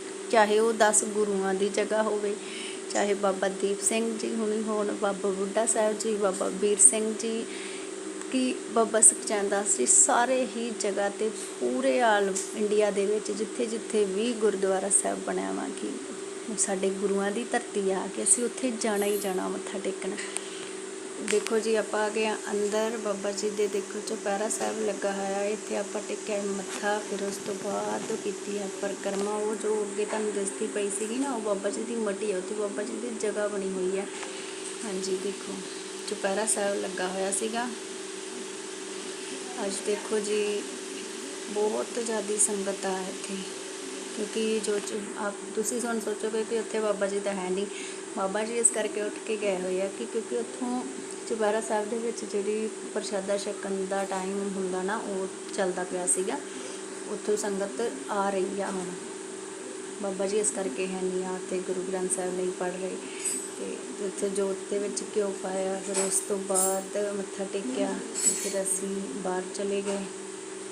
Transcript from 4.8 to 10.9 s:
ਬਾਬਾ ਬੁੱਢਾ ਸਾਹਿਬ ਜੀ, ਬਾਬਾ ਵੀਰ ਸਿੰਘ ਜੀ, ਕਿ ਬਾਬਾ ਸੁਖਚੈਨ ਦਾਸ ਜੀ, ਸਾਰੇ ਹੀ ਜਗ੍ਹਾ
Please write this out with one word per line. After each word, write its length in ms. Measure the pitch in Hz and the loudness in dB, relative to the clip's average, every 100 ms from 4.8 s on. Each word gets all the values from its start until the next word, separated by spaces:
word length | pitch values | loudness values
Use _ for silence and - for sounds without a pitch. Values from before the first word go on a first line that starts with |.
| 202 | 0
ਬਾਬਾ 380 | - 202 196 202 | 2 0 2 0
ਬੁੱਢਾ 360 | 190 196 214 233 | 0 0 2 2
ਸਾਹਿਬ 340 | 233 214 214 | 4 2 2
ਜੀ, 160 | 226 208 | 0 2
ਬਾਬਾ 320 | 202 185 196 | 2 2 0
ਵੀਰ 300 | 190 208 208 | 2 4 10
ਸਿੰਘ 380 | - 220 220 214 | 10 10 2 0
ਜੀ, 260 | 226 226 226 - - - - - - - - | -2 -2 -4 -6 -8 -8 -8 -8 -6 -8 0
ਕਿ 240 | 262 254 - - | 2 2 0 0
ਬਾਬਾ 320 | 226 220 220 | 2 4 8
ਸੁਖਚੈਨ 480 | 226 - - 208 202 | 8 6 2 0 2
ਦਾਸ 280 | 294 - - | 2 2 4
ਜੀ, 80 | 247 | 6
ਸਾਰੇ 640 | - - 240 247 254 240 220 | 8 8 6 6 4 2 -2
ਹੀ 160 | 233 208 | -4 -2
ਜਗ੍ਹਾ 300 | 208 | 0